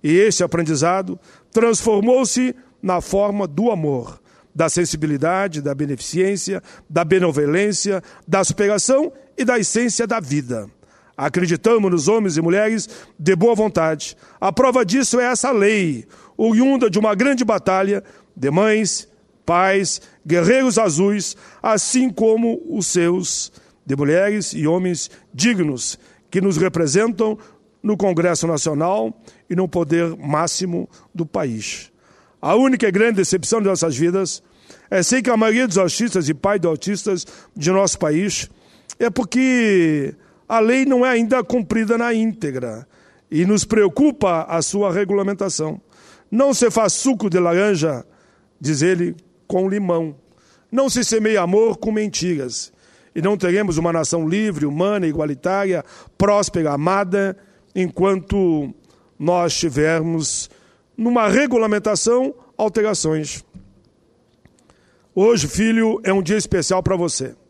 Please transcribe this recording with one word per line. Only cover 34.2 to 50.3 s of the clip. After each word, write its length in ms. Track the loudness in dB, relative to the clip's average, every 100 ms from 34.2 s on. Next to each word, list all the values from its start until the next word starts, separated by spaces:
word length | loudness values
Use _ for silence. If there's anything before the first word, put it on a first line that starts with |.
| -4 -8 _ _ _ -20 _
é 140 | -2
sei 180 | 2 0
que 100 | 2
a 60 | 2
maioria 300 | 2 2 2
dos 120 | 2
autistas 500 | 0 0 -2 0 -2
e 60 |
pais 260 | -2 -2 0
de 80 | -2
autistas 580 | -2 -4 -4 -4 -6 -8 -20 -20 -4
de 160 | 0
nosso 260 | 2 2 0
país 500 | -2 0 -2 -4 -10 _ _ _ -20 -4
é 120 | -2
porque 1040 | -2 -2 0 2 2 4 4 4 0 -4 -8 _ _ -2
a 120 | 0
lei 240 | 2 2
não 200 | 2 2
é 60 | 2
ainda 320 | 2 2 0
cumprida 560 | 0 -4 -2 -2 0 0
na 160 | 0
íntegra 720 | 0 -2 -2 -6 -6 -8 -10 -16 _ _ _ _
e 140 | 0
nos 200 | 2 0
preocupa 800 | 2 2 2 4 2 2 0 0
a 200 | -2 -4
sua 300 | -2 -2 0
regulamentação. 880 | 0 0 0 -2 -4 -4 -4 -6 -8 _ _ -20 -20 _
"Não 240 | 2 2
se 160 | 4 2
faz 220 | 4 0
suco 360 | 0 0 0 0
de 120 | 2
laranja", 640 | 2 2 2 2 0 -4 -12 _ _ _ _ _
diz 220 | -4 0
ele, 340 | 2 2 -2 -6 _ _ -4
"com 220 | -2 0
limão. 460 | -2 -2 -2 -4 -12 _